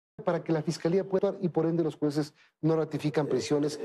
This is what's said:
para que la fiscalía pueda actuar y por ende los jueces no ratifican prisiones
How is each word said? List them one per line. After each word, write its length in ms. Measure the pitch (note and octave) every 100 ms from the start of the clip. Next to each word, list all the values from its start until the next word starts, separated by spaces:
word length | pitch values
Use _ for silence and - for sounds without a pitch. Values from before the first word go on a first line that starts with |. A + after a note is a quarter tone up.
| _ -
para 180 | D3+ E3
que 100 | E3
la 100 | D#3+
fiscalía 420 | D3+ D#3 E3 F#3+
pueda 240 | F#3 F#3+ G3
actuar 160 | -
y 40 | F3+
por 160 | D#3+ E3
ende 180 | E3
los 120 | D#3 -
jueces 380 | D3+ D3 D3 - _ _
no 120 | D#3
ratifican 520 | D#3+ D#3 D3 D3+ D#3 C#3+
prisiones 520 | B2+ - D3 D3 -